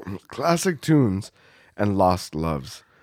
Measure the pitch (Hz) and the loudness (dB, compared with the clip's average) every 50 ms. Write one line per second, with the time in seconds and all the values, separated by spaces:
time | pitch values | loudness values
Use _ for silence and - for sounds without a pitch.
0 | - 92 101 92 - - - - 135 170 170 165 - 190 170 131 - - 156 147 | -14 -12 -12 -12 -14 -14 -8 -4 0 0 0 2 0 -2 -2 -2 0 4 4 4
1 | 131 104 92 98 - - - _ _ _ _ _ _ _ _ - 104 104 98 95 | 4 4 0 -2 -6 -10 -16 _ _ _ _ _ _ _ _ -2 -2 0 2 4
2 | 92 92 90 90 - - - 76 82 82 78 71 67 - - - _ _ _ _ | 4 4 4 2 -2 -6 -6 -4 -2 -2 -2 -4 -6 -10 -16 -20 _ _ _ _